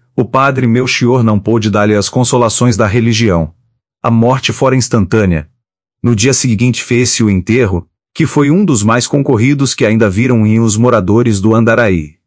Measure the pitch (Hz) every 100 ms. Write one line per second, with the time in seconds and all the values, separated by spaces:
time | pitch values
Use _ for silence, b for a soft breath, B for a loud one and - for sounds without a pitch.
0 | _ - 107 131 135 131 127 117 127 -
1 | 120 127 113 104 101 117 107 104 104 104
2 | 98 - 123 127 117 - 120 104 110 110
3 | 117 110 113 87 78 - _ _ _ _
4 | 123 117 117 131 - 123 135 131 117 117
5 | 95 113 98 82 76 _ _ _ _ _
6 | 120 113 120 131 127 104 123 120 - 120
7 | 123 - 110 95 87 117 113 90 - _
8 | _ - 160 - 143 170 196 123 104 117
9 | - 143 139 120 123 143 135 - 117 110
10 | 110 95 123 120 107 110 113 104 123 117
11 | 90 107 120 101 104 110 113 117 113 90
12 | 76 -